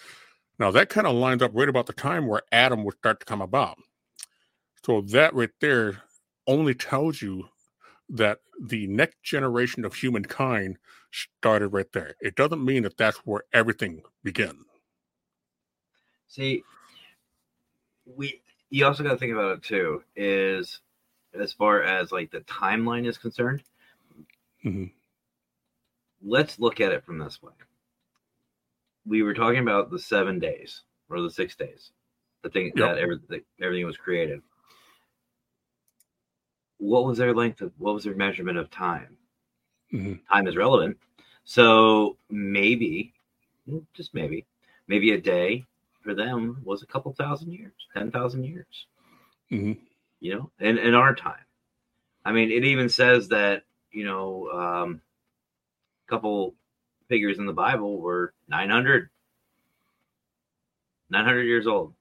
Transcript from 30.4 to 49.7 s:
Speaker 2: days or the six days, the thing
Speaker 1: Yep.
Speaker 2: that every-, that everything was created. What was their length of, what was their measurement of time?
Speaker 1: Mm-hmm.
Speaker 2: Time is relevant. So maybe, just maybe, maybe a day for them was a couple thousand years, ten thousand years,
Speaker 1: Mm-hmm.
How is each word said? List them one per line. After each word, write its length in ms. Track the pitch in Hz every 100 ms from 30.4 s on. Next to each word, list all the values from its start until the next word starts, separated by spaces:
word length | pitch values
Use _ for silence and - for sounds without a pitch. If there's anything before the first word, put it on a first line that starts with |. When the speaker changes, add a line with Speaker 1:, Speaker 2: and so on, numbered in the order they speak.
Speaker 2:
days 420 | 80 - - - _ _ -
or 120 | 87
the 100 | 87
six 240 | - 90
days, 380 | - - - - _ _ _ _ _
the 80 | 90
thing 220 | 95 90
Speaker 1:
Yep. 20 | -
Speaker 2:
that 220 | 92 69
every-, 220 | 87 85 -
that 160 | 87 - -
everything 240 | 90 90 85
was 100 | 73
created. 460 | - 87 78 71 - _ _ _ _ _ _ _ _ _ _ _ _ _ _ _ _ _ _ _ _ _ _ -
What 260 | 101 123 131
was 120 | 117
their 140 | 123
length 280 | 117 117 -
of, 100 | 90 -
what 160 | 101
was 100 | 104
their 120 | 104 95
measurement 420 | 98 92 90 87
of 100 | 78
time? 460 | - 90 80 - _ _ _ _ _ _ _ _
Speaker 1:
Mm-hmm. 220 | 110 101 90 -
Speaker 2:
Time 140 | 101 95
is 80 | 85
relevant. 420 | 117 135 98 - _ _ _ _
So 720 | - - 113 110 110 107 104 - -
maybe, 840 | 104 98 101 104 120 107 85 107 _ _ _ _ _ - 156 156
just 180 | - 160
maybe, 320 | - 76 - - _ _ _ -
maybe 260 | 101 107
a 80 | 95
day 460 | 95 90 92 120 127 _ _ _
for 120 | 107
them 460 | 98 120 120 117 127
was 180 | 95 101
a 40 | -
couple 260 | 139 143
thousand 400 | 135 143 143 165
years, 200 | 180 220 - -
ten 160 | - 110
thousand 340 | 123 123 131
years, 420 | 131 170 - - - _ _ _ _ _ -
Speaker 1:
Mm-hmm. 300 | 107 104